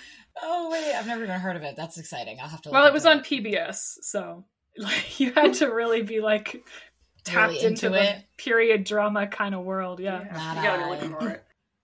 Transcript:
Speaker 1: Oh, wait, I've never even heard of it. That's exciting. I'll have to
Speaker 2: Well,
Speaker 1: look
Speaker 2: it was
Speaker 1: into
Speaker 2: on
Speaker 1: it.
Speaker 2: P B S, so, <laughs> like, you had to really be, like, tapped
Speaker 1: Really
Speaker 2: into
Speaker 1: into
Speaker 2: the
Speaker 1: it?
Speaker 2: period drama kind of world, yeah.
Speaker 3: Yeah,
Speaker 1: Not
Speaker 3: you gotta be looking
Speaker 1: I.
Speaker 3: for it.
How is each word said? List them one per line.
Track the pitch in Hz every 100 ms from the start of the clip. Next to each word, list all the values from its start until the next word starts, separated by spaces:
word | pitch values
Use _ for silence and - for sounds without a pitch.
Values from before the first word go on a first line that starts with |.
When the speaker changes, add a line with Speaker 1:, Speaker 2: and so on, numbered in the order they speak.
| - - _ -
Speaker 1:
Oh, | 320 349 330
wait, | 320 302
I've | 240 220
never | 233
even | 214 185
heard | 185
of | 170
it. | 151 -
That's | 165 170
exciting. | 160 131 113 113
I'll | 147
have | 160
to | 151
Speaker 2:
Well, | 262
Speaker 1:
look | 294
Speaker 2:
it |
was | 285
Speaker 1:
into | 330
Speaker 2:
on | 302
Speaker 1:
it. |
Speaker 2:
P | - 269
B | 214 190
S, | - 196 - -
so, | - 202 175 170 - _
<laughs> | _ -
like, | 202 - - -
you | 254
had | 302 302
to | - 285
really | 226 233 226
be, | 208 220
like, | 214 214 208 247 - - - _ _ _
tapped | - 175 214
Speaker 1:
Really | 160 226
Speaker 2:
into | - 190
Speaker 1:
into |
Speaker 2:
the | 190 202 196
Speaker 1:
it? | - -
Speaker 2:
period | 254 226 226 214
drama | 190 214 208 202 202
kind | - 202
of | 190
world, | 185 190 185 180
yeah. | 190 185
Speaker 3:
Yeah, | -
Speaker 1:
Not | 165 160 160
Speaker 3:
you |
gotta | 196 185
be | 170
looking | 180 160
Speaker 1:
I. | 156
Speaker 3:
for | 220
it. | - _ _ _ _